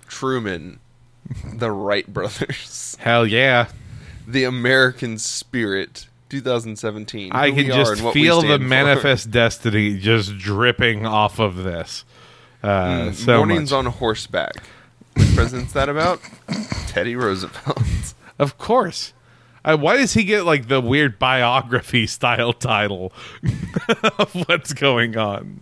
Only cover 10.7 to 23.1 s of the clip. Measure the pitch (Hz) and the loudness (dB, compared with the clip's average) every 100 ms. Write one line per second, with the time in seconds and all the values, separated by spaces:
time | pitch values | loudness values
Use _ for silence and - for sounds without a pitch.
10.7 | - 123 107 110 107 104 - 107 90 92 | 0 0 0 0 2 2 2 -2 -2 -6
11.7 | 85 80 - - - - - - _ 104 | -6 -8 -14 -18 -20 -20 -20 -20 _ -2
12.7 | 98 92 87 87 87 117 120 156 170 147 | 0 0 0 -2 -2 4 4 4 2 0
13.7 | 135 127 120 117 107 - 90 69 - - | 0 -2 -2 -2 -2 -4 -4 -4 -8 -18
14.7 | - - _ _ - - - 117 127 123 | -20 -20 _ _ 2 4 6 2 -2 -4
15.7 | 143 139 147 170 180 - - - 196 107 | -2 0 0 0 -2 -6 -20 -8 -8 -6
16.7 | - - 87 101 120 117 95 92 - 143 | -8 -4 -2 -2 -2 -2 -2 -6 -8 -6
17.7 | - 110 - - - - - 139 - - | -2 0 -2 -4 -14 -16 -4 -4 -2 0
18.7 | 247 185 - - - _ _ _ _ 151 | 0 0 -4 -12 -14 _ _ _ _ 0
19.7 | 156 147 247 247 220 196 214 175 147 113 | 2 4 2 2 2 2 0 2 0 2
20.7 | 135 120 139 143 104 127 131 120 127 117 | 0 2 2 2 2 2 2 2 2 0
21.7 | 123 - 123 107 - 127 120 120 - 127 | -2 0 0 0 -2 -2 0 0 -2 0
22.7 | 107 104 95 92 | 0 0 -4 -8